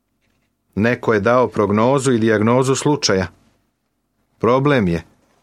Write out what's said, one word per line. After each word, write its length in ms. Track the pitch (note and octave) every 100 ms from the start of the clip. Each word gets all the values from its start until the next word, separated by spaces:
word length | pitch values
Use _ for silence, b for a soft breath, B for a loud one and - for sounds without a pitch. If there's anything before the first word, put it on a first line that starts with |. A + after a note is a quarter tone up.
| _ _ _ _ _ _ _
Neko 400 | - A2 B2 -
je 60 | A2
dao 280 | G2+ B2 A#2+
prognozu 640 | - G#2 G2+ A#2 C#3 C3
i 60 | A#2+
dijagnozu 560 | A2 G#2+ G#2+ B2 C3
slučaja. 520 | C3+ C#3+ D3 - G2 F2+ - _ _ _ _ _ _ _ _ _ _
Problem 500 | G#2+ B2+ C#3 C#3 F#2+
je 160 | E2+ - _ _ _